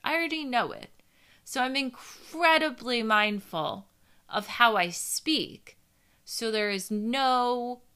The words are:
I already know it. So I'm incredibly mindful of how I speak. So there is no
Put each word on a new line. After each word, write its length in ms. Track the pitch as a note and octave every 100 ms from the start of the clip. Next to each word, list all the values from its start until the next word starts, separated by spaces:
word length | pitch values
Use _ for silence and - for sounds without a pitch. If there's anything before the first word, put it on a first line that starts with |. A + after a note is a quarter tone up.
I 100 | -
already 300 | D#4+ E4 D#4+
know 280 | C#4 A#3+ E3+
it. 180 | - - - _ _ _ _
So 180 | - C4+
I'm 140 | B3+ C#4
incredibly 1300 | C4 - - - - D#4+ E4 D#4+ D#4 B3 A#3 A#3+
mindful 840 | A3 G#3+ G#3 G3+ - E3 D3 C#3+ - _ _ _ -
of 180 | G#3 G#3
how 300 | - A#3 G#3
I 140 | F3
speak. 880 | E3+ - - D#4+ C#4+ - - - _ _ _ _ _
So 260 | - - A3+
there 180 | G#3+ G#3
is 200 | G3 F#3
no 880 | G#3 A3 C4+ C4 B3+ B3 B3 A#3+ B3 _